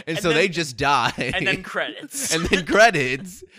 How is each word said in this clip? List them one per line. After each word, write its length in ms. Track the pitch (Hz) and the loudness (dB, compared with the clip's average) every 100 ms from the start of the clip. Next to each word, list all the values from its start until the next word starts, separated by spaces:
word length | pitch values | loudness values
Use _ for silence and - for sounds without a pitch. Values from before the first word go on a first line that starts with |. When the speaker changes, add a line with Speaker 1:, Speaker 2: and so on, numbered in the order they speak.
| 160 | -8
Speaker 1:
and 100 | 165 | -2
Speaker 2:
And 20 | |
Speaker 1:
so 100 | 175 | 0
they 160 | 160 190 | 2 2
Speaker 2:
then, 60 | |
Speaker 1:
just 260 | 160 151 117 | 0 -6 -2
die. 340 | 139 139 120 - 127 | 2 4 2 -2 -4
Speaker 2:
and 120 | 185 190 | -2 -2
then 160 | 185 | -2
credits. 720 | - 185 143 - 294 - 254 | -6 -6 -6 -10 -12 -8 -2
Speaker 1:
<laughs> 0 | |
And 120 | 165 180 | -2 2
then 180 | 190 | 0
credits. 800 | 151 196 226 160 127 131 185 - - | 2 6 6 4 -2 -4 -8 -16 -20